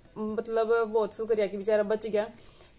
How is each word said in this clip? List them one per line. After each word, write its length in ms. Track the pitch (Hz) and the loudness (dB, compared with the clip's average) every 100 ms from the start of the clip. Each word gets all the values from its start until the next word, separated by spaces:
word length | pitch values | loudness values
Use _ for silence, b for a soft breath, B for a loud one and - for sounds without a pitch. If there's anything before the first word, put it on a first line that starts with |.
| - - | -18 -8
मतलब 560 | 214 214 226 226 220 233 | -6 -4 -2 0 2 2
बहुत 320 | 220 220 208 - | 2 0 0 -2
शुक्रिया 300 | 220 214 196 | -2 2 0
कि 100 | 202 | 0
बेचारा 260 | 190 214 | 2 2
बच 220 | 202 220 220 | 2 -2 -2
गया। 240 | 208 220 - B B B | -2 -2 -6 B B B